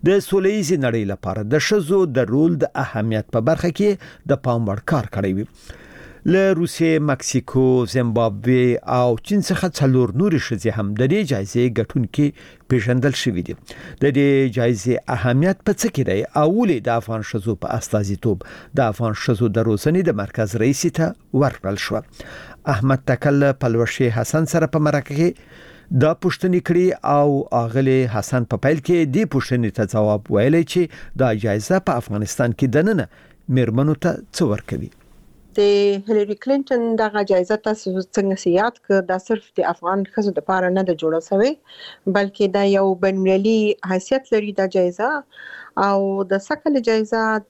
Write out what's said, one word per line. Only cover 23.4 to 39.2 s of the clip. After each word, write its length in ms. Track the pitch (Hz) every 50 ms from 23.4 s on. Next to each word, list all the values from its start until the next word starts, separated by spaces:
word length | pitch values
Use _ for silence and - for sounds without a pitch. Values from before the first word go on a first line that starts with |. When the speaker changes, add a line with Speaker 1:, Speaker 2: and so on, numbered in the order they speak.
| 143 139 135
Speaker 1:
پلوشې 680 | - - 123 113 117 117 107 - - 135 120 107 117
حسن 240 | 117 - - 156 165
سره 220 | 151 - 170 156
په 120 | 156 - 160
مرکه 360 | 151 151 147 143 139 - 139
کې 140 | 143 165 175 - - - - - - - - - - - -
دا 220 | - 131 151 156 165
پوښتنې 480 | - - 185 165 - - 185 180 180 - -
کړې 180 | 170 175 180 185 - - -
او 440 | - 143 147 143 147 139 139 147 - - 120 117
آغلې 540 | 113 113 131 135 131 131 131 127 120 107 110
حسن 260 | 101 - - 127 117
په 120 | - 127
پیل 220 | 107 - 139 156 156
کې 200 | 135 - 175 170 165 139 127
دې 100 | 180 220
پوښتنې 460 | - - 135 - - 127 123 117 107
ته 140 | - - 110
ځواب 360 | 95 - 113 107 107 107 104 104 -
ویلی 340 | 110 101 107 135 156 165 165
چې 160 | - - 180 175 160 - - - - -
دا 180 | - 131 123 110
جایزه 440 | 107 101 113 101 107 104 - 185 190
په 140 | 185 - 147
افغانستان 600 | 120 - - 107 104 107 101 - - 127 120 113
کې 140 | - 139
دننه 420 | 131 107 147 175 208 220 170 107 - - - - - - _ _ -
میرمنو 460 | 127 131 123 117 110 120 139 151 156
ته 240 | 143 - 175 - - - - -
څه 100 | - 180
ورکوي؟ 480 | 127 104 104 - - - - - - - _ _ _ - - - - - - - - -
Speaker 2:
د 40 | - 202 202 202 202 202 202 202 196 196 208
هیلری 260 | 226 214 208 202 208 202 -
کلینټن 400 | 262 277 277 277 - 262 240 233 233 226 220
دغه 240 | 220 214 202 214 202
جایزه 340 | 196 190 180 180 - 220
تاسو 440 | 214 - 220 214 214 - 190 185 190
څنګه 360 | 185 _ - 214 196 196 190 190 -
سي 80 | 185
یاد 260 | 170 180 208 233 240
کړ، 240 | - _ _ 202 196 185 180
دا 100 | 185
صرف 300 | 185